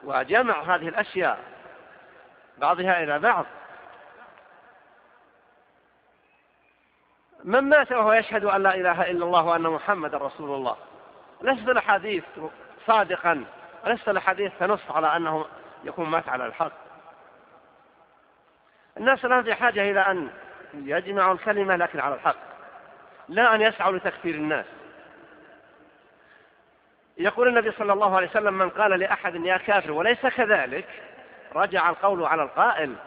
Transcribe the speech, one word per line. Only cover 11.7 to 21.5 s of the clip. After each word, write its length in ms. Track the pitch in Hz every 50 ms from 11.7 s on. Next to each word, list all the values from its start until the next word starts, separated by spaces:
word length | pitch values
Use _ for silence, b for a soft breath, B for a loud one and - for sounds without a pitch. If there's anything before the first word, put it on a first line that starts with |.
| 254 226 - 202 208 190 170 214 208 170 - - - - 156 156 - - - - - - -
صادقا، 580 | - 226 220 196 165 185 170 - 170 165 143 113 - - - - - - - -
وليست 240 | 208 240 - - 226
الأحاديث 440 | 202 185 - 190 185 185 202 185 - -
تنص 300 | 175 190 208 - - -
على 260 | 139 160 156 156 151
أنه 300 | 170 170 160 160 156 156 - - - - - - - -
يكون 240 | 147 - - 165 156
مات 200 | 160 165 160 143
على 180 | 127 127 127
الحق. 260 | 117 113 - 165 151 - - - - - - - - - - - - - 160 160 160 170 160 _ _ _ _ _ _ _ 160 165 _ _ _ _ _ _ _ _ _ _ _ _ b b b b b b
الناس 280 | - 214 254 269 - -
الآن 180 | 240 254 254
في 120 | 226 226 208
حاجة 360 | - 233 240 196 208 196 202
إلى 100 | 202 208
أن 300 | 196 196 190 180 151 120 - - - - - - - - -
يجمعوا 600 | 147 139 139 147 175 180 190 196 202 190 185 185
الكلمة 420 | 175 - 220